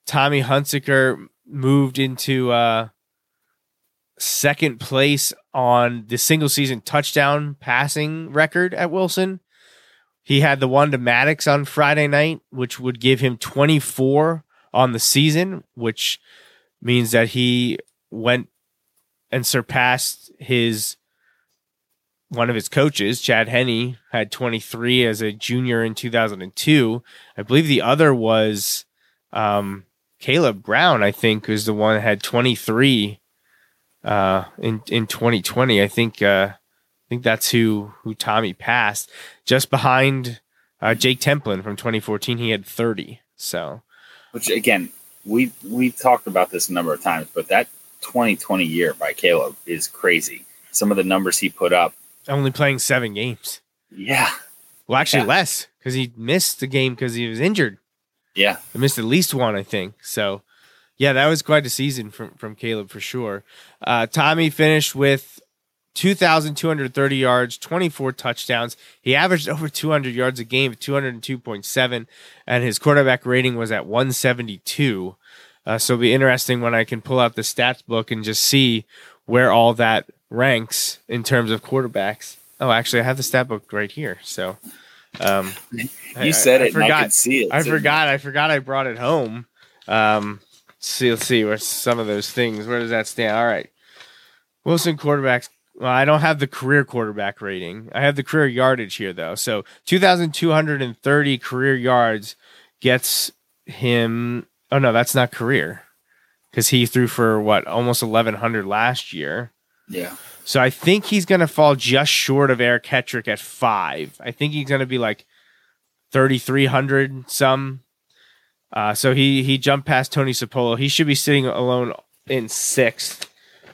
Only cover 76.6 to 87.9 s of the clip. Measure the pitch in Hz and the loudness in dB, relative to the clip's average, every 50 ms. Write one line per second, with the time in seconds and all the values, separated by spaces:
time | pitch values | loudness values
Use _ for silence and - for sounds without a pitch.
76.6 | 120 117 117 113 110 - 123 113 - 143 131 127 120 113 - 117 107 - - - | 0 0 0 0 0 -2 -6 -8 -6 -2 0 2 2 2 0 -4 -6 -4 -2 0
77.6 | 120 127 127 - _ - 117 113 110 - 117 110 107 110 107 - - - 139 139 | 0 0 -2 -4 _ -4 -4 -4 -2 -4 -6 -6 -4 -4 -4 -2 0 4 4 4
78.6 | 131 120 113 107 - _ - - - - - _ _ - 117 123 127 113 98 117 | 4 4 2 -2 -4 _ -18 -20 -20 -20 -20 _ _ 2 4 4 6 6 6 6
79.6 | 117 117 113 113 117 113 110 98 - - _ _ _ _ 113 117 127 135 123 113 | 6 4 4 2 2 2 2 0 -2 -6 _ _ _ _ -2 0 2 2 2 0
80.6 | 113 117 - - - - - - _ - 117 120 110 - 135 120 117 110 110 107 | -2 -4 -6 -4 -4 -6 -8 -10 _ -8 -6 -6 -2 0 2 2 2 0 -2 -4
81.6 | - - 135 135 127 113 - 107 95 101 107 - - - - - - _ _ - | -4 -2 -2 -2 -2 -2 -2 -2 -2 -2 -4 -6 -14 -18 -20 -20 -20 _ _ -4
82.6 | 139 127 113 117 120 - 123 120 117 127 127 135 127 - - 127 127 127 113 101 | 0 2 2 2 0 0 0 0 0 0 -2 -4 -4 0 0 0 0 0 -6 -8
83.6 | - _ 107 104 104 101 - 147 151 107 90 - - - - - 92 92 95 - | -8 _ -6 -6 -6 -6 -8 -10 -8 -8 -10 -10 -14 -12 -10 -8 -8 -8 -10 -12
84.6 | - - - - - - - - _ _ - - 95 98 98 98 92 95 101 - | -18 -20 -20 -20 -20 -20 -20 -20 _ _ -10 -2 0 2 2 2 0 -4 -10 -14
85.6 | - - 120 113 117 - - - - - - 127 135 156 156 143 - 131 127 131 | -16 -12 -10 -8 -8 -8 -10 -16 -20 -16 -8 -2 0 0 2 4 4 6 6 6
86.6 | 127 - 165 - 107 117 151 151 147 104 - - - 120 139 131 107 - - 151 | 4 2 2 2 4 4 4 2 2 2 0 0 2 2 2 0 0 0 0 0
87.6 | 156 143 156 151 143 147 | 0 0 0 0 2 2